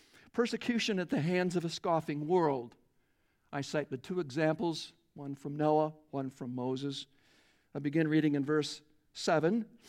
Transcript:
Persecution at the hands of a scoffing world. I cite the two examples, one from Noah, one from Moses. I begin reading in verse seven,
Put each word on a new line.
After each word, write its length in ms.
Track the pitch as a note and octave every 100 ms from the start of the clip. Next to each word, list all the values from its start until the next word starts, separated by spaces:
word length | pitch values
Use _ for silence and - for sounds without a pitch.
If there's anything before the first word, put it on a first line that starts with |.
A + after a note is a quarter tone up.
| _ - -
Persecution 680 | - A#3 - - A#3 - F#3+
at 100 | F3
the 100 | F3+
hands 360 | D3+ F3+ F3+ F3
of 80 |
a 40 | E3+
scoffing 600 | - F#3+ D#3+ D#3 D3 D3+
world. 480 | F3+ D#3+ C3+ A#2+ - _ _ _ _ _ _ -
I 100 | C#3+
cite 280 | C#3 D3+ C#3
the 60 | C3
two 240 | - F3+
examples, 720 | D3+ C3 D#3 D#3 E3+ D#3 - _ _
one 200 | - C#3+
from 220 | C#3 D3 D3
Noah, 360 | D3+ D3+ D#3 D#3 -
one 180 | C#3 C3+
from 240 | - B2
Moses. 520 | B2 B2+ C3 C#3+ C#3 - _ _ _ _ _ _
I 60 | C#3+
begin 260 | D3 D#3 D#3
reading 300 | D#3 D#3 C#3+
in 80 |
verse 380 | C3+ D#3 D3 - _ _ _
seven, 520 | - - D#3+ D#3+ A#3 G#3+ -